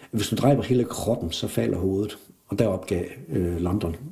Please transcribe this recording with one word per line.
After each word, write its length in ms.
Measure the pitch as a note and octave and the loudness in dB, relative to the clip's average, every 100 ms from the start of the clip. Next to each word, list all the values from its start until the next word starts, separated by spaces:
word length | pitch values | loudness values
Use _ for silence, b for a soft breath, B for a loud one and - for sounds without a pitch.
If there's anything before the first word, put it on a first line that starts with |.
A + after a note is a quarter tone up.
at 160 | B A2 | B -4
hvis 100 | G2 | 0
du 60 | - | 2
dræber 280 | C3+ C#3 | 4 4
hele 200 | - B2 | 4 2
kroppen, 480 | A#2 - F#2+ A#2+ - | 2 -2 -2 0 -2
så 160 | - A2 | -4 -2
falder 300 | - A2+ F#2 | 0 0 0
hovedet. 400 | F#2+ F#2+ G#2 - - _ _ | 0 0 -2 -6 -18 _ _
Og 120 | G2 | 0
der 80 | A2 | 2
opgav, 360 | F#2 - F2+ F2 - - | 2 -2 -4 -4 -8 -4
øh, 280 | B2 F2 E2+ | 0 0 0
London, 380 | F2 G2+ E2+ D#2+ D3+ | 0 0 -2 -4 -10